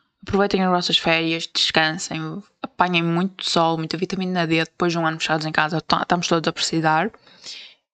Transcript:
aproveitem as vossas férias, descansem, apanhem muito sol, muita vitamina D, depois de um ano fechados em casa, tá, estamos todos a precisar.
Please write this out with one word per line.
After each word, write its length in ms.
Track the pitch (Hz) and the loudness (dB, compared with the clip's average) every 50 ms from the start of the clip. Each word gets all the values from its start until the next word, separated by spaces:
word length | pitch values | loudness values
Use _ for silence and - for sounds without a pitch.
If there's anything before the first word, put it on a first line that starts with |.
| _ _ _ _ - | _ _ _ _ -6
aproveitem 400 | - - 196 202 202 - 190 185 | -2 0 2 2 2 2 2 2
as 80 | 185 | 2
vossas 280 | 180 175 175 - 165 - | 2 0 0 0 0 0
férias, 480 | - 170 165 165 165 165 165 165 165 | 2 2 2 2 2 0 -2 -4 -6
descansem, 720 | - - - - - - 160 156 156 160 190 - - 165 160 160 156 160 202 - _ _ _ - | -6 -4 -2 -2 0 2 2 2 2 0 -2 -6 -8 -6 -6 -6 -8 -8 -10 -12 _ _ _ -14
apanhem 400 | - _ - 180 185 175 170 165 | -6 _ 0 0 2 2 2 2
muito 460 | 170 165 170 185 190 185 - - - | 2 2 2 0 -2 -4 -6 -4 -2
sol, 300 | - 175 165 165 165 160 | 2 2 2 2 2 0
muita 180 | 160 156 - | -2 -4 -6
vitamina 500 | 165 190 - 185 190 185 185 185 180 165 | -6 -6 -2 0 0 0 0 0 0 0
D, 180 | 160 165 160 160 | 2 2 0 0
depois 280 | - _ - 180 175 165 | -2 _ -2 0 0 2
de 60 | 170 | 2
um 80 | 160 | 0
ano 120 | 160 160 160 | 0 0 -2
fechados 280 | - - 156 160 156 | -2 -2 0 0 -2
em 60 | 156 160 | -2 -2
casa, 280 | 160 156 151 170 156 | -2 -2 0 -2 -4
tá, 220 | - - - 165 165 | -2 0 0 0 2
estamos 260 | - 175 175 165 - | 2 0 0 0 0
todos 200 | 170 165 156 165 | 0 0 0 0
a 40 | - | -2
precisar. 580 | - - - 170 165 156 156 156 160 226 247 - - _ _ - - - - - - - - - _ _ _ | -4 -4 -2 0 0 2 2 2 2 0 -2 -4 -12 _ _ -20 -20 -18 -18 -16 -16 -18 -20 -20 _ _ _